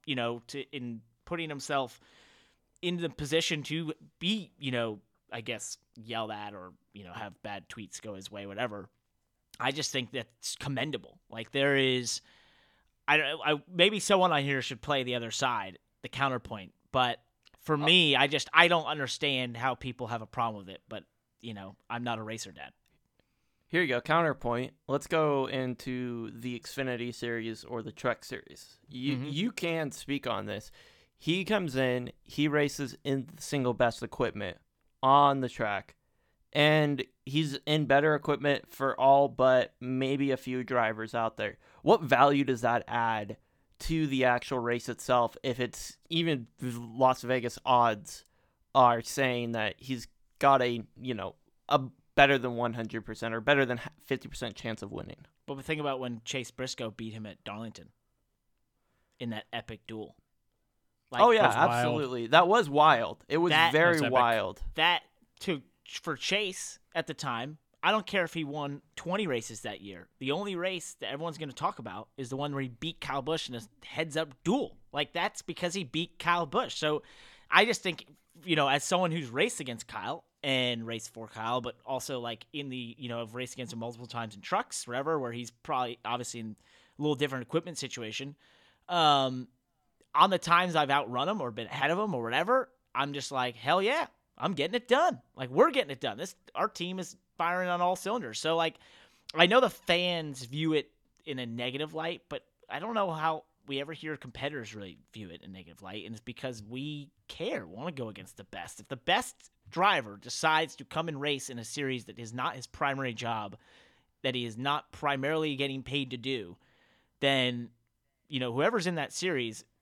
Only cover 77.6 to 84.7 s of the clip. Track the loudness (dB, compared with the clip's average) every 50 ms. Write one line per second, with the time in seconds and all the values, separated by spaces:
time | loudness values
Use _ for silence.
77.6 | 8 6 4 -2 -2 -4 -4 -4 -8 -18 -20 _ _ _ _ -10 -4 0 2 4
78.6 | 4 4 4 2 2 2 2 2 2 2 0 -2 -4 -2 0 2 2 2 0 -2
79.6 | -8 -8 -8 -10 -10 -10 -10 -8 -6 -6 -6 -8 -10 _ _ _ -2 0 0 2
80.6 | 2 0 -2 -2 -4 -6 -8 -8 -8 -12 -14 -16 -16 -14 -10 -8 -4 -2 -2 -2
81.6 | -2 -4 -8 _ _ -6 -6 -6 -6 -6 -8 -6 -6 -8 -8 -10 -12 _ -12 -10
82.6 | -8 -8 -8 -10 -10 -10 -12 -10 -10 -8 -6 -6 -6 -8 -8 -8 -8 -8 -8 -10
83.6 | -10 -10 -8 -8 -8 -8 -10 -12 -14 -10 -8 -8 -8 -8 -10 -14 -6 -4 -2 -2
84.6 | -2 -4